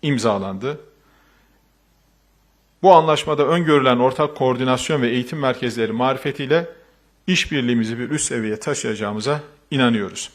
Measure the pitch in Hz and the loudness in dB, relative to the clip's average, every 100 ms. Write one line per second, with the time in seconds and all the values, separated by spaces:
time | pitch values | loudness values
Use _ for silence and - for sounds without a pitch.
0 | 151 135 110 101 98 95 127 151 - _ | 0 0 2 0 -4 -6 -8 -10 -14 _
1 | _ _ _ _ _ _ _ _ _ _ | _ _ _ _ _ _ _ _ _ _
2 | _ _ _ _ _ _ _ _ 180 175 | _ _ _ _ _ _ _ _ 6 8
3 | 160 151 - 147 139 170 160 147 131 123 | 6 0 0 0 2 2 4 4 6 4
4 | 127 127 147 - 127 123 131 127 - 151 | 4 2 -2 0 0 0 0 -2 0 0
5 | 120 123 123 160 135 123 123 113 110 110 | 0 -2 -4 -4 -2 -2 -4 -2 -4 0
6 | 127 135 147 131 139 156 170 - _ _ | 0 0 -4 -6 0 0 0 -14 _ _
7 | _ _ - 180 - 147 120 120 110 117 | _ _ -2 -2 0 -2 0 0 -2 -6
8 | 123 151 - 127 110 107 - 143 117 107 | -6 -6 -4 -4 -4 -6 -6 -6 -4 -4
9 | 104 104 110 147 147 _ _ 139 123 113 | -6 -4 -4 -4 -6 _ _ 2 2 2
10 | 95 - - | -4 -8 -14